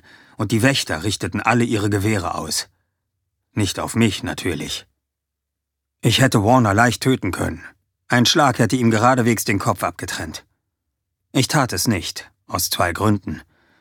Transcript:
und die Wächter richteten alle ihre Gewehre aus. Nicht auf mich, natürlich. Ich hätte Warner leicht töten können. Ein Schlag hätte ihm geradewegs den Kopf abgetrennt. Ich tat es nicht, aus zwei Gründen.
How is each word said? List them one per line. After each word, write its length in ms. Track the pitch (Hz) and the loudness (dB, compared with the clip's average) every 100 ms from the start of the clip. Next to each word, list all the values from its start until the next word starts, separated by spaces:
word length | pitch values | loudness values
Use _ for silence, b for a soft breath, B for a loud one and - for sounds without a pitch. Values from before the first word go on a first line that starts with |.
| b b b b | b b b b
und 160 | 101 | -2
die 100 | 113 | 2
Wächter 400 | 120 135 - 80 | 2 0 -4 -6
richteten 380 | 85 - 98 101 | -4 -4 -6 -2
alle 240 | - 117 | 0 2
ihre 240 | 117 110 104 | 2 0 0
Gewehre 460 | 101 101 107 85 | 0 0 -2 -2
aus. 340 | 80 78 - - _ _ _ _ _ _ _ _ | -6 -6 -6 -8 _ _ _ _ _ _ _ _
Nicht 240 | - 101 - | -4 -4 -4
auf 160 | 78 | -4
mich, 280 | 113 113 - | 2 2 0
natürlich. 640 | 90 73 92 76 71 - - _ _ _ _ _ _ _ _ _ _ _ | -6 -6 -6 -6 -6 -10 -12 _ _ _ _ _ _ _ _ _ _ _
Ich 220 | - 104 | 0 4
hätte 200 | 131 127 | 4 4
Warner 300 | 101 127 110 | 4 4 4
leicht 300 | 98 120 107 | 4 2 2
töten 300 | 131 131 98 | 0 0 -2
können. 300 | 85 87 80 - - _ _ _ | -4 -4 -6 -14 -20 _ _ _
Ein 160 | 123 | 2
Schlag 340 | 120 165 143 120 | 2 4 2 2
hätte 180 | 113 131 | 0 2
ihm 140 | 117 | 2
geradewegs 540 | 110 120 131 117 110 | 4 4 4 2 0
den 140 | - 101 | 0 -2
Kopf 260 | 120 101 | -2 -2
abgetrennt. 640 | 92 - 90 - 82 - - _ _ _ _ _ _ _ _ | -4 -6 -10 -10 -10 -12 -18 _ _ _ _ _ _ _ _
Ich 160 | 151 123 | -2 0
tat 260 | 156 127 | 0 0
es 120 | 90 - | -2 -2
nicht, 460 | 98 - - - _ _ | -2 -4 -12 -16 _ _
aus 240 | 92 - | -6 -4
zwei 240 | - 90 | -2 -2
Gründen. 480 | 85 104 104 - 76 - _ _ _ | 0 0 0 -2 -10 -12 _ _ _